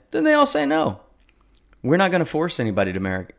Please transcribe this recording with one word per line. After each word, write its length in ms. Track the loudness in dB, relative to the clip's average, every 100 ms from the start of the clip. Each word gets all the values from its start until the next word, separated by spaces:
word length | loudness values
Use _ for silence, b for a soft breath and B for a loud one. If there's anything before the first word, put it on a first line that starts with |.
| _
"Then 140 | 0
they 100 | 2
all 120 | 4 2
say 200 | 0 0
no. 320 | 0 -2 -4 -12 _ _ _ _ _ _ _
We're 160 | 0 2
not 140 | 2
gonna 140 | 0
force 340 | -2 -2 -4 -2
anybody 340 | -2 0 -2
to 60 | -2
marry, 280 | -4 -6 -8